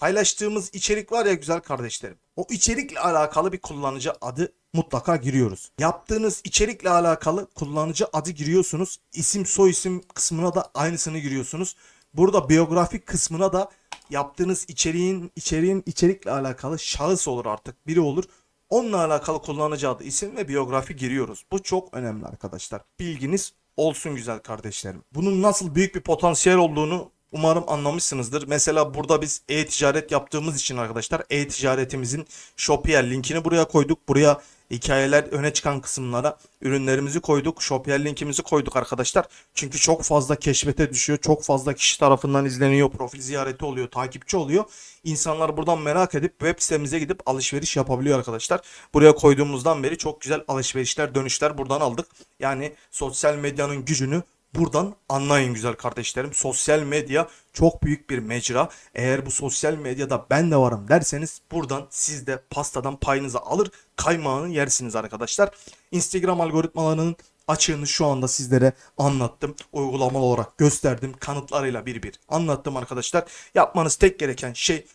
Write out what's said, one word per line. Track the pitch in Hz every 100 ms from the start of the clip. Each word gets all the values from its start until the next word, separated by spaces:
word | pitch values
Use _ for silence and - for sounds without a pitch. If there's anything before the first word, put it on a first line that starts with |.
paylaştığımız | 156 208 196 - 208 214 180
içerik | 185 - 208 208
var | 226 202
ya |
güzel | 170 143 165
kardeşlerim. | - 135 117 - 101 87 _ -
O | -
içerikle | 233 - 254 277 135
alakalı | 175 160 151 156 190
bir | 185
kullanıcı | - 147 139 135 135 -
adı | 123 127 175 - _
mutlaka | 165 - 123 - 165
giriyoruz. | 127 131 113 95 - -
Yaptığınız | 160 170 - 220 220 -
içerikle | - - 208 220 185
alakalı | 175 170 160 160 180 190
kullanıcı | - 143 151 160 151 -
adı | 156 156
giriyorsunuz. | 151 151 185 170 160 185 - _
İsim, | 165 - 202 180
soy | - 190
isim | 180 190 180 -
kısmına | - - 160 175
da | 180 -
aynısını | 135 160 165 156 156
giriyorsunuz. | 143 135 127 156 185 - _ _ _
Burada | 156 190 196 135
biyografik | 160 160 175 170 226 -
kısmına | 156 - 165 190
da | 185 196 _ _ - -
yaptığınız | 143 143 - 175 180 -
içeriğin, | 143 160 170 185 190 175 -
içeriğin, | - 160 180 196 170
içerikle | - 175 190 -
alakalı | 135 135 123 135 160
şahıs | - - 156 185 147
olur | 123 117
artık, | 107 - - 151
biri | 165
olur. | 151 160 185 _ _ _ _
Onunla | 226 233 190
alakalı | 156 147 - 156
kullanıcı | - 151 151 147 139
adı, | 123
isim | 139 - 202 254
ve | 143
biyografi | 139 127 135 135 139
giriyoruz. | 127 135 110 101 -
Bu | 190
çok | - 185 185
önemli | 127 120 107 -
arkadaşlar. | - 98 92 - 101 - -
Bilginiz | 175 143 135 196 - - _ -
olsun | 156 - 160
güzel | 135 117 110
kardeşlerim. | - 107 107 - 98 92 -
Bunun | 143 196 190
nasıl | 208 202 180
büyük | 151 190
bir | 185
potansiyel | - 156 175 151 185 185
olduğunu | 165 147 156 180 - _ _
umarım | 156 160 165 170
anlamışsınızdır. | 147 143 165 - 135 117 151 143
Mesela | 147 160 156 143
burada | 131 - 156
biz | 151 - -
e-ticaret | 147 151 - 143 151 151
yaptığımız | 147 - 151 160 139
için | - 123
arkadaşlar | 113 113 - 160 -
e-ticaretimizin | 143 143 - 131 131 131 135 120 147 - - - -
Shopier | - 143 160 147 123
linkini | 131 123 160
buraya | 165 170 160
koyduk. | 156 139 160 -
Buraya | 139 147 143 - _ _
hikayeler | 120 - 135 135 147
öne | 147 143 147
çıkan | 147 151 139
kısımlara | - - 123 120 147 - _ _
ürünlerimizi | 135 139 131 135 139 165
koyduk. | - 143 156 160
Shopier | - 131 139 139
linkimizi | 147 143 147 135
koyduk | - 151 135 127
arkadaşlar. | 117 127 123 - - - _
Çünkü | - 143 156
çok | - 160
fazla | - 147 135 147
keşfete | 147 135 147 135 147
düşüyor. | 127 - 147
Çok | - 151
fazla | - 135 139
kişi | 135 - -
tarafından | 143 135 143 139
izleniyor. | 139 127 139 139 139
Profil | - 123 143
ziyareti | 131 143 135 131
oluyor. | 147 127 123
Takipçi | 123 131 131 - 190
oluyor. | 143 180 208 - - -
İnsanlar | 160 151 160 156 160 151
buradan | 156 160
merak | 147 165 190
edip | 147 - -
web | 160 175
sitemize | - 156 143 160
gidip | 147 185 131
alışveriş | 131 127 139 - 143
yapabiliyor | 131 127 143 131
arkadaşlar. | 117 113 - 180 - - -
Buraya | 147 151
koyduğumuzdan | 151 147 135 143 135 156 151
beri | 135 165
çok | 156 151
güzel | - 151 147
alışverişler, | 135 127 131 123 - 143
dönüşler | 135 131 - 151 143
buradan | 131 143
aldık. | 139 - - _ - _
Yani | 135 131 147 151 _
sosyal | - 135 - 151 147
medyanın | 143 135 143 143
gücünü | 127 135 131 165 - _ _
buradan | 160 165 151 196 - -
anlayın | 135 143 143 127
güzel | 113 120
kardeşlerim. | 113 120 120 113 127 139
Sosyal | 135 135 120 - 151
medya | 143 147 131 143 170 - _
çok | - 165 -
büyük | 135 151 -
bir | 127
mecra. | 110 120 - 123 165 - -
Eğer | - 127 135 135
bu |
sosyal | - 139 - 151
medyada | 156 135 127 131 120 -
"Ben | 139 170
de | 143
varım." | 123 107 101
derseniz | 160 147 147 160 - _
buradan | 170 135 135 143
siz | - - 147 123
de | 131 -
pastadan | 143 143 131 135 139
payınızı | - 139 139 120
alır, | - 165 196 - _ -
kaymağını | 156 170 143 131 175
yersiniz | 156 139 - 120 110
arkadaşlar. | 110 110 117 - 101 - - - _
Instagram | 180 - 185 180 175
algoritmalarının | 165 156 160 160 160 160 165 165 _ _ -
açığını | 151 - 147 143
şu | - 151
anda | 131 127
sizlere | - 127 131 131 - - -
anlattım. | 143 135 117 - 143 - -
Uygulamalı | 151 135 135 127 135
olarak | 123 117 113 -
gösterdim. | 147 - 143 120 135 127
Kanıtlarıyla | - 143 135 139 135 117 117
bir | 113
bir | 101 - _
anlattım | 156 165 135 151 135
arkadaşlar. | 120 123 - 175 170 - -
Yapmanız | 190 - 175 160 -
tek | 190 -
gereken | 139 123 127
şey | 117 - 160 -